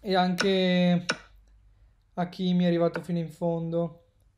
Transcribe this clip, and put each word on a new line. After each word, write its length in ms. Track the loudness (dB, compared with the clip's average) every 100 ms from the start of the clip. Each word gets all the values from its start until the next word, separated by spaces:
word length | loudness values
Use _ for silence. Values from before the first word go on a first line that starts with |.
E 140 | -2
anche 920 | 0 0 0 0 2 2 2 4 2 0 -10 -10 -20 _ _ _ _ -20 _ _
Hakimi 480 | -8 -6 -4 0 2
è 40 | 2
arrivato 340 | 4 2 0
fino 160 | -4 -4
in 100 | -4
fondo. 840 | -4 -4 -2 -2 -2 -4 -8 _ _ _